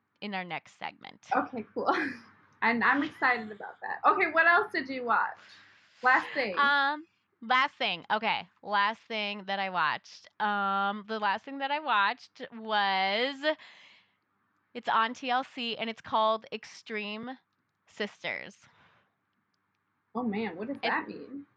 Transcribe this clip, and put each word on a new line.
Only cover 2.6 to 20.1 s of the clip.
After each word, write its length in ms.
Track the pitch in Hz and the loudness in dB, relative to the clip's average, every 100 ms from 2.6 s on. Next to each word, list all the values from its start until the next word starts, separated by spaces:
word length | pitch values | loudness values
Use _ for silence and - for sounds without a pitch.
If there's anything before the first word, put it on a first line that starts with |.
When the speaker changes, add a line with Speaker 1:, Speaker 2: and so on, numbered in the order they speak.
Speaker 2:
And 220 | 220 240 | 2 4
I'm 200 | 208 277 | 4 4
excited 480 | 311 - 269 240 220 | 0 0 2 2 -2
about 240 | 208 - - | -12 -14 -10
that. 180 | - - 277 | -8 2 4
Okay, 220 | 392 339 | 6 4
what 160 | 320 330 | 6 6
else 240 | 349 415 | 6 4
did 180 | 339 262 | -2 -4
you 140 | 262 | -6
watch? 340 | 240 202 110 - - - - _ _ _ | 2 2 2 -4 -20 -20 -20 _ _ _
Last 240 | 247 269 - | 4 4 4
thing. 240 | 302 240 - | -2 -2 2
Speaker 1:
Um, 460 | 285 285 277 302 330 _ _ _ | 4 4 2 0 -8 _ _ _
last 320 | 226 254 285 - | 0 2 2 0
thing. 300 | 233 175 - | -2 -2 -2
Okay, 360 | 214 214 165 180 _ | 0 0 -2 -4 _
last 360 | - 202 202 226 _ | -2 2 2 0 _
thing 360 | 220 208 208 190 | -6 -4 -6 -6
that 140 | 196 | -4
I 100 | 190 | -2
watched. 580 | 180 151 - - - - _ | 0 0 0 -8 -20 -20 _
Um, 600 | 214 208 196 196 196 208 202 | -2 0 0 0 0 -4 -6
the 120 | 220 | -2
last 260 | 208 202 - | 0 -2 -6
thing 140 | 277 | -6
that 100 | 269 | -4
I 100 | 294 | -2
watched 640 | 302 214 202 254 - - 254 233 | 0 2 2 0 -12 -16 -16 -12
was, 760 | 220 208 196 190 190 208 254 269 302 302 - - - - _ _ _ _ _ _ _ | -2 0 2 2 2 0 -2 -2 -2 -2 -8 -20 -20 -20 _ _ _ _ _ _ _
it's 160 | 240 - | -10 0
on 240 | 220 226 | 2 2
T 160 | 247 269 | -2 -2
L 140 | 247 | -2
C, 340 | 262 - 233 214 | -2 -8 -8 -6
and 120 | 226 | -8
it's 100 | 220 | -8
called 440 | - 233 220 220 220 | -2 2 2 0 -6
Extreme 800 | 220 - - - 214 208 214 240 262 _ _ _ _ _ | -14 -14 -20 -10 -8 -8 -10 -12 -14 _ _ _ _ _
Sisters. 720 | - 208 - 170 87 65 - _ _ _ _ _ _ _ _ _ _ _ _ _ _ _ | -10 -10 -8 -8 -8 -10 -18 _ _ _ _ _ _ _ _ _ _ _ _ _ _ _